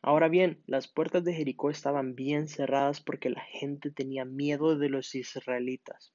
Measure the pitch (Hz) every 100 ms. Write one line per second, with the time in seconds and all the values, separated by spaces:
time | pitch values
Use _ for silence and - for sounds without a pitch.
0 | - 151 165 175 185 - - 131 - -
1 | 160 180 175 165 143 127 143 147 139 143
2 | 131 127 135 147 151 - 139 139 139 143
3 | - - - - - - 143 143 143 147
4 | 135 135 127 135 143 147 156 151 143 135
5 | 127 135 123 135 127 123 123 127 - -
6 | -